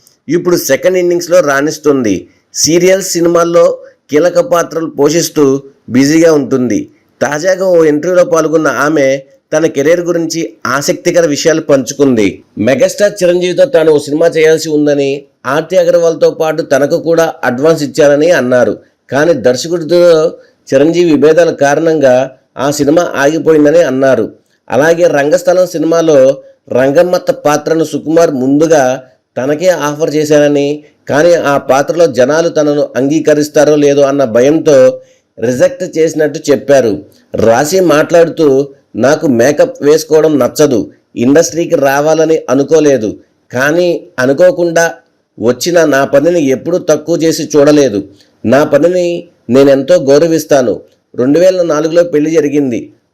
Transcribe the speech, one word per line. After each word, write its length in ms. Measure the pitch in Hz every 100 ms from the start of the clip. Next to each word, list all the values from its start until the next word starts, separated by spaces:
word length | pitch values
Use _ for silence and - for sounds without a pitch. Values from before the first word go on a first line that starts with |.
| _ _ -
ఇప్పుడు 280 | 165 175 165
సెకండ్ 400 | 143 135 180 185
ఇన్నింగ్స్‌లో 420 | 175 175 160 180
రాణిస్తుంది. 880 | 147 139 151 151 151 135 110 90 - _ _
సీరియల్స్, 580 | - 147 170 185 190 185
సినిమాల్లో 680 | 170 170 170 170 170 175 170 - _ _
కీలక 280 | 147 175 175
పాత్రలు 460 | - 170 156 165 160
పోషిస్తూ 760 | - 143 165 151 156 135 135 - _ -
బిజీగా 440 | 123 139 160 165
ఉంటుంది. 560 | 151 117 127 120 95 - _ _ -
తాజాగా 440 | 123 147 185 185 190
ఓ 180 | 170
ఇంటర్వ్యూలో 400 | 156 147 175 180
పాల్గొన్న 440 | 170 160 156 160 151
ఆమె 520 | 120 147 156 135 139 - _ _
తన 120 | 156 160
కెరీర్ 360 | - 147 175
గురించి 520 | 170 170 160 160 156 - 113
ఆసక్తికర 580 | 135 190 - 175 165 165
విషయాలు 360 | 139 160 160
పంచుకుంది. 840 | 156 135 123 - 139 117 98 - _ -
మెగాస్టార్ 680 | 107 139 185 - 202 170
చిరంజీవితో 420 | 180 180 180 175 180
తాను 260 | 165 156
ఓ 60 | 147
సినిమా 300 | 143 151 170
చేయాల్సి 420 | 160 156 156 160
ఉందని, 540 | 151 147 143 139 143 - _ 123
ఆర్తి 320 | 151 160 185
అగర్వాల్తో 520 | 170 175 165 156 165
పాటు 320 | 151 160 156
తనకు 360 | - 135 143 160
కూడా 360 | 151 165 160 -
అడ్వాన్స్ 400 | 123 120 156 156
ఇచ్చారని 480 | 139 156 143 143 151
అన్నారు. 480 | 156 123 127 107 - - _ _
కానీ 220 | 131 165
దర్శకుడితో 920 | 147 - - 165 175 151 175 175 160 156 - _ _ -
చిరంజీవి 380 | 135 151 170 170
విభేదాల 400 | 143 147 160 165
కారణంగా 800 | - 143 147 165 156 135 127 139 - _ -
ఆ 140 | 139
సినిమా 400 | 147 139 170 175 117
ఆగిపోయిందని 640 | 139 160 147 156 147 165
అన్నారు. 520 | 151 131 135 117 98 - _ _ -
అలాగే 380 | 117 160 170 175
రంగస్థలం 600 | 143 143 180 180 180 180
సినిమాలో 760 | 160 160 165 160 143 131 135 - _ -
రంగమ్మత్త 600 | 120 135 151 180 180 175
పాత్రను 520 | 175 147 151 160 160
సుకుమార్ 480 | 160 143 147 165 165
ముందుగా 720 | 135 131 143 160 156 127 131 - _ _ -
తనకే 300 | 131 151 185
ఆఫర్ 480 | 165 147 147 139 151
చేశారని, 680 | 147 147 147 147 143 147 - _ -
కానీ 240 | 139 170
ఆ 240 | 165 135 139
పాత్రలో 500 | - 135 143 160 165
జనాలు 420 | 120 127 156 170
తనను 400 | 156 147 147 135 123
అంగీకరిస్తారో 800 | 139 156 151 147 147 151 147 151
లేదో 260 | 143 143
అన్న 220 | 139 139
భయంతో 760 | 127 117 135 160 156 135 131 - - _ _ -
రిజెక్ట్ 580 | 113 127 180 180 180 160
చేసినట్టు 420 | 160 156 151 151 143
చెప్పారు. 520 | 127 139 135 117 98 - _ _ -
రాశి 440 | 107 117 151 190
మాట్లాడుతూ, 880 | 175 147 156 170 165 - 147 135 139 - _ 101
"నాకు 320 | 127 151 160
మేకప్ 480 | 117 131 151 170 -
వేసుకోవడం 580 | 143 156 - 156 156 143
నచ్చదు, 520 | 120 - 147 113 - - _ -
ఇండస్ట్రీకి 600 | 123 143 - 160 170 165
రావాలని 640 | 139 139 151 160 160 160 -
అనుకోలేదు, 680 | 135 139 156 147 127 107 - _ _ _
కానీ 500 | 120 143 170 175 160 - -
అనుకోకుండా 760 | 127 139 180 170 175 165 165 - _ _ _ -
వచ్చిన 460 | 113 120 175 170 156
నా 200 | 135 143
పనిని 420 | 139 165 175 135
ఎప్పుడూ 300 | 131 165 175
తక్కువ 400 | - 151 160 170
చేసి 320 | 160 156 139 147
చూడలేదు. 480 | 147 147 131 101 - - _ _ 110
నా 180 | 135
పనిని 600 | 151 139 170 185 175 170 - _ -
నేనెంతో 460 | 127 139 139 131 135
గౌరవిస్తాను. 840 | 135 143 165 160 - 143 113 85 - _ _ -
రెండు 240 | 127 156
వేల 220 | 185 185
నాలుగులో 420 | 170 151 160 170
పెళ్లి 280 | 156 147 156
జరిగింది. 640 | 165 143 143 135 107 - _ _